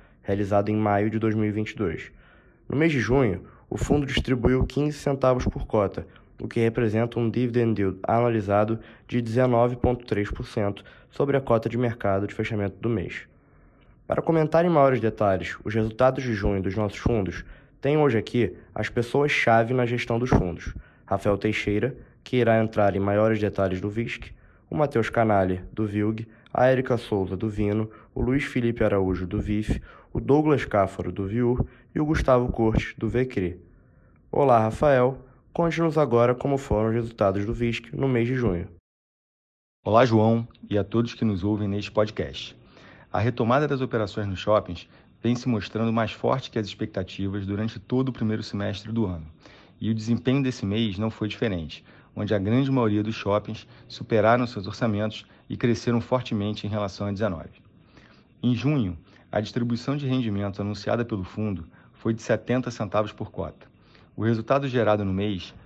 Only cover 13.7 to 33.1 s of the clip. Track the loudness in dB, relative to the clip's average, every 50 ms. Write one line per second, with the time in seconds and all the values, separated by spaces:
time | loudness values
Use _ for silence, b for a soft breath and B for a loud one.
13.7 | b b b b b b _ -4 -4 -2 0 2 2 2 2 4 4 4 4 6
14.7 | 6 6 6 6 6 4 2 -2 0 2 2 2 2 2 -2 -6 -10 -8 -6 -2
15.7 | 0 0 0 0 2 2 4 4 4 2 -2 -4 -2 0 0 0 0 0 -2 -2
16.7 | -2 -2 -2 -2 -4 -2 -2 0 0 0 0 -2 -6 -8 B B B B B B
17.7 | B _ -2 0 2 4 4 4 2 0 0 0 0 0 0 0 B B B B
18.7 | B -6 -6 -2 -2 -4 -2 0 0 0 2 2 0 2 4 4 4 4 4 2
19.7 | 0 0 0 0 -2 -4 -2 -2 -2 -2 0 2 2 2 2 0 -4 -8 -10 -12
20.7 | -12 B B B B B B -4 -4 -2 0 0 0 2 0 -2 -2 -2 -2 -2
21.7 | 0 0 0 -2 -4 B B B B B _ -2 0 2 4 4 4 4 2 2
22.7 | 2 2 2 2 2 2 0 2 2 4 4 2 2 2 0 -2 0 0 0 0
23.7 | -2 -2 -4 -4 -4 -4 -6 -6 -8 -10 -14 -18 b b b b b b b _
24.7 | -2 0 0 2 2 0 0 0 2 2 4 4 4 4 4 2 0 -4 -8 -10
25.7 | -6 -4 -4 -2 -2 -2 -2 -2 -2 -4 -8 B B B B B 0 2 4 4
26.7 | 4 2 2 0 -2 -2 -2 -2 -2 -2 0 -2 -4 -4 -4 -4 -2 0 0 0
27.7 | 0 0 -2 -4 B B B B _ -2 0 0 0 0 -2 -2 -2 0 0 0
28.7 | 0 2 2 2 2 2 2 0 0 -2 -4 -4 -4 -4 -2 -2 -2 -2 -2 -2
29.7 | -4 B B B B B B B -6 -4 2 4 4 4 4 4 2 2 0 0
30.7 | 2 2 2 0 -2 -6 -8 -6 -6 -6 -6 -4 -2 0 0 2 2 0 B B
31.7 | B B B B -4 -2 0 0 0 0 4 4 4 4 2 0 0 0 0 2
32.7 | 2 0 -2 -2 -6 -6 -4 -2